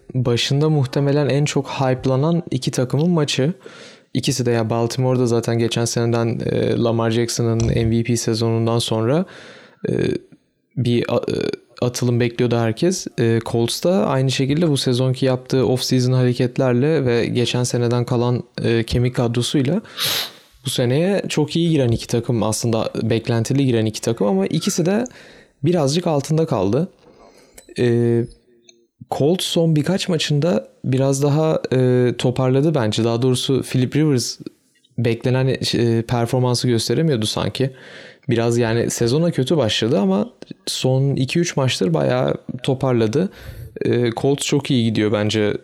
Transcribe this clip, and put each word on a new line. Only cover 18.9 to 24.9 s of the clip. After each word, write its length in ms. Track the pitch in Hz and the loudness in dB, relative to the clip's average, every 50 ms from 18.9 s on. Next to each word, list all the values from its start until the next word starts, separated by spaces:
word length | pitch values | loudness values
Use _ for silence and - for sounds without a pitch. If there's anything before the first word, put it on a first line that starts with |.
| - 127 120 127 127 | 0 0 0 0 0
kadrosuyla 640 | - 123 120 117 123 120 - - 156 127 131 170 220 - - - - - - - - - - - - - _ - - - | 0 0 0 0 -2 -2 0 0 0 0 0 0 -2 -4 -6 -8 -6 -4 -4 -4 -4 -6 -8 -12 -18 -20 _ -20 -14 -10
bu 40 | - | -6
seneye 540 | - - 127 120 123 147 170 190 202 185 - - | -2 -2 0 0 2 2 0 0 0 -2 -2 -2
çok 260 | - - 147 143 - | -2 -2 -2 0 0
iyi 140 | 165 170 170 | 0 0 2
giren 220 | 160 143 131 120 | 2 2 2 2
iki 160 | 113 107 - - | 0 -2 -2 -2
takım, 360 | - 120 110 - 123 113 101 | -2 -2 0 0 0 0 0
aslında 480 | 110 107 - - 117 113 113 - - - - 117 | 0 -2 -2 0 0 0 0 0 -2 -4 -2 -2
beklentili 640 | 110 120 113 113 - 120 117 113 - 131 139 139 | 0 0 0 0 0 0 0 0 0 0 0 2
giren 200 | 131 117 113 110 | 2 2 2 2
iki 160 | 110 107 - | 0 -2 -4
takım 260 | - - 117 - 190 202 | -2 -2 -2 0 0 0
ama 200 | 196 190 190 - | 2 0 0 0
ikisi 380 | - 165 - - - - 165 | -2 -2 -2 -2 -2 0 0
de 200 | 170 | 0